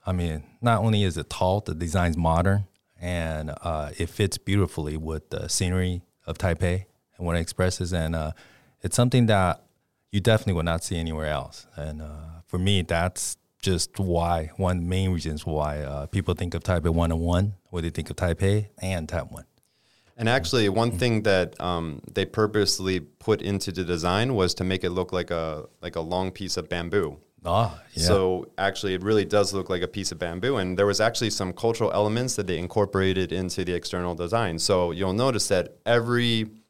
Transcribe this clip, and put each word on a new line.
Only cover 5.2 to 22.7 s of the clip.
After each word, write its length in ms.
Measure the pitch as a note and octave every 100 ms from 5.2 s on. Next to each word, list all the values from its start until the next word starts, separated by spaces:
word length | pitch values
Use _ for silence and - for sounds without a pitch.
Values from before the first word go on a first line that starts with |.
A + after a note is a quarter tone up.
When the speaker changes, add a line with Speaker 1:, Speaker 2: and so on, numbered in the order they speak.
| -
Speaker 1:
the 180 | - D2
scenery 540 | - F#2 F#2 F2+ F2+ - _ -
of 100 | E2
Taipei 480 | F#2 - F2+ F#2 F#2+ _ _ _
and 80 | E2+
what 120 | E2+
it 20 |
expresses. 540 | E2 - F#2 - F2+
And, 220 | F2+ D#2+ E2
uh, 140 | D2+ - - - _ _
it's 140 | F#2+ -
something 300 | B2 B2+ A#2
that 360 | G#2 F#2 - _ _ _ _ _
you 80 | G2+
definitely 340 | F#2 A2 -
will 100 | F2
not 200 | E2 E2
see 140 | - F2
anywhere 300 | E2 D#2 D#2
else. 400 | D2 C2+ - - -
And, 260 | D2+ D2+
uh, 240 | D2+ D2+ D#2+ E2 -
for 100 | F2+
me, 240 | F#2 G2
that's 560 | E2+ E2+ F2+ - - - _ _
just 380 | - F2 - -
why, 500 | F#2+ E2+ E2+ E2+ D#2 -
one 200 | F#2+ F2+
of 60 |
the 60 | F2
main 220 | F#2 F#2+
reasons 340 | F2 D#2+ D2+ -
why, 360 | D2+ D2+ D2
uh, 260 | C#2+ C#2+ D2
people 260 | G2+ F#2
think 220 | F2 F2+ E2
of 80 |
Taipei 260 | - F2+ D#2+
one 220 | E2 E2
oh 40 | E2
one, 360 | E2 F2 G#2 G2 _
what 140 | F2
they 80 | E2
think 180 | - D#2
of 60 | -
Taipei 540 | F2+ E2 G2 G#2 G#2 -
and 260 | F#2 F#2 D#2
Taiwan. 360 | F2 - - - _ _ _ _ _ _ -
Speaker 2:
And 100 | A2+
actually, 400 | B2+ - B2+ G#2
one 220 | F#2+ A#2
Speaker 1:
Mm. 40 | F#2
Speaker 2:
thing 240 | B2 A2
that, 360 | G#2+ F#2+ F2 -
um, 400 | F2 F2 E2 C#2+ -
they 140 | - F#2+
purposely 760 | - G#2+ G#2+ G2